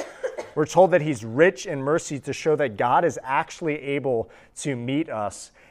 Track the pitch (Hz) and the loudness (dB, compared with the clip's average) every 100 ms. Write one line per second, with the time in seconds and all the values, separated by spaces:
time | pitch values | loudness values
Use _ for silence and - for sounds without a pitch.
0 | - - 494 - - 147 151 165 185 175 | -10 -10 -10 -10 -6 -2 2 6 6 4
1 | 151 120 113 123 180 190 196 139 135 160 | 0 -4 -2 4 4 4 -4 -4 -2 -2
2 | - 143 - - 160 147 117 101 123 151 | -2 -8 -8 -4 0 0 0 0 2 4
3 | 170 143 127 143 160 - 165 143 143 143 | 4 0 -2 -2 -2 -4 -4 -4 -4 -2
4 | 135 117 110 - - - 147 123 120 143 | 0 -2 -2 -12 -20 -8 -6 -4 -2 -2
5 | 160 110 104 - - _ - | -2 -4 -6 -8 -16 _ -20